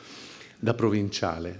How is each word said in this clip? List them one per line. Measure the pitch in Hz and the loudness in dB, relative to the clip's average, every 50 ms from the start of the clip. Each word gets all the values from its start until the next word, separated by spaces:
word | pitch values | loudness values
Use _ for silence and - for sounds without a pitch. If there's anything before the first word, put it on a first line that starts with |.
| - - - - - - - - - - - - | -18 -18 -16 -16 -16 -16 -16 -18 -18 -20 -10 -2
da | - 113 117 | 0 2 2
provinciale, | 117 117 113 104 107 101 101 101 - - 92 82 82 82 87 87 98 | 4 4 4 4 4 2 0 0 0 0 0 0 -2 -4 -6 -8 -8